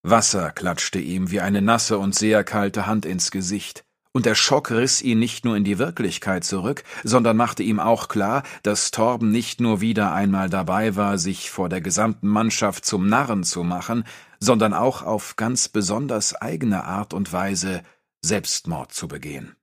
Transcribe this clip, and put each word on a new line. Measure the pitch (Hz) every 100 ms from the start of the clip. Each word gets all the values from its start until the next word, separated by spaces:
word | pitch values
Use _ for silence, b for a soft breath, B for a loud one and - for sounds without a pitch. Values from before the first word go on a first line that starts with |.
| 85
Wasser | 113 - 98 80
klatschte | - 90 85 - 95
ihm | 69 92 92
wie | 98
eine | 92 101
nasse | 101 117 - 104
und | 98
sehr | 95 107 107
kalte | 98 107 101 104 98
Hand | 110
ins | 85 92 -
Gesicht, | 95 90 101 - - _ _ _
und | 131 113
der |
Schock | 107 - 139 -
riss | 113 131 -
ihn | 131 113
nicht | 117 -
nur | 120 107
in |
die | 101 98
Wirklichkeit | 147 170 101 - - 92
zurück, | 85 98 98 143 B B
sondern | - 123 117 110
machte | 120 -
ihm | 104 104
auch | 101 113 -
klar, | 107 98 135 B B
dass | 104 104 -
Torben | - 113 120 113
nicht | 113 117 -
nur | 120 104
wieder | 113 107 98
einmal | 82 101 98 95
dabei | 95 87 95 110 98
war, | 101 101
sich | 87 95 -
vor | - 90
der | 92
gesamten | 87 - 113 107 101
Mannschaft | 104 113 - 107 92
zum | - 104 95
Narren | 117 135 104
zu | 87 90
machen, | 87 87 - 117 113 B B B
sondern | - 117 107
auch | 87 127 -
auf | 82 107 - -
ganz | 110 123 -
besonders | 107 92 107 139 110 -
eigene | - 117 160 123 95
Art | - 95 104
und | 87 95
Weise | 90 98 95 95 90 b b b _
Selbstmord | 80 104 - - - 78 -
zu | - 80
begehen. | 73 73 69 64 _